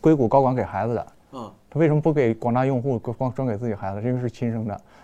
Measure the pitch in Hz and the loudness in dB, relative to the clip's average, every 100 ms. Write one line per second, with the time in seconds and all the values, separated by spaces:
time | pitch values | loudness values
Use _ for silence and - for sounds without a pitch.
0 | 160 151 113 135 131 127 92 98 113 113 | 2 4 4 4 4 0 -2 -4 -2 -4
1 | - _ _ 131 104 - _ 143 160 151 | -6 _ _ -14 -14 -18 _ 0 2 4
2 | 156 151 120 110 120 120 131 131 135 117 | 2 2 2 2 0 0 2 0 0 -2
3 | - 117 131 117 131 101 120 98 95 101 | -4 -4 -4 -2 -4 -4 -4 -6 -6 -4
4 | 120 127 123 - 120 113 110 101 - - | -2 -2 -4 -4 -4 -2 -6 -8 -14 -20